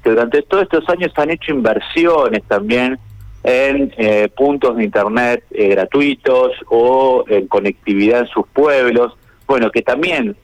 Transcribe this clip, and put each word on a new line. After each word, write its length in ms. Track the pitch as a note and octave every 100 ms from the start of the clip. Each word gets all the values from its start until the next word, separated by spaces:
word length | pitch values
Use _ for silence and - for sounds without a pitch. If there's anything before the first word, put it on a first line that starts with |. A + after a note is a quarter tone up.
que 60 | A#2
durante 320 | A2+ A#2+ D3
todos 200 | - G3
estos 240 | F#3+ E3 D#3
años 220 | F3+ F3 -
han 140 | D3
hecho 200 | E3 -
inversiones 920 | C#3+ A2+ A2 - E3 E3+ E3 B2 G#2+ -
también 500 | G#2 G#2+ A#2+ B2+ C3 - - - -
en, 500 | C3 B2+ C#3 C#3 C3+ -
eh, 320 | A2 G#2+ G#2 -
puntos 400 | C#3 C#3+ C3 A#2
de 60 |
internet, 600 | G#2+ G#2 G2+ A2+ B2 A#2+ _
eh, 180 | - G2+
gratuitos 840 | G2 F#2 C#3+ C#3+ C3 C3+ B2+ B2+ B2+ -
o 560 | A2+ A#2+ C3 C3+ B2+ -
en 200 | G#2 F#2+
conectividad 720 | G#2 G2+ - - G2+ G#2 A#2+
en 60 | A#2+
sus 200 | - G2+
pueblos, 640 | - D3+ C#3 B2 A#2+ A#2+ - _ _ -
bueno, 240 | C3+ C3
que 100 | A#2+
también 540 | - B2+ F3 D#3+ G3+ G#3